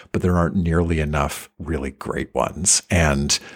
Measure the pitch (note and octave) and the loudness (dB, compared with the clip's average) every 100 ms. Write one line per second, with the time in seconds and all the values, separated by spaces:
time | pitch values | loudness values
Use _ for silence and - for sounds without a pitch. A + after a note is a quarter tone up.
0 | - - F2+ F2 E2+ G2 E2 E2 E2+ D#2+ | -6 -2 2 2 2 2 2 2 2 0
1 | D2 D2 C#2 - - - D#2+ D2+ C2+ - | 0 0 -2 -4 -14 -12 -6 -4 -6 -8
2 | - B1 C2 B1+ A#1+ - - - - E2+ | -8 -6 -4 -2 -2 -2 0 0 2 2
3 | D#2 C#2 C#2+ - - | 4 2 0 -2 -4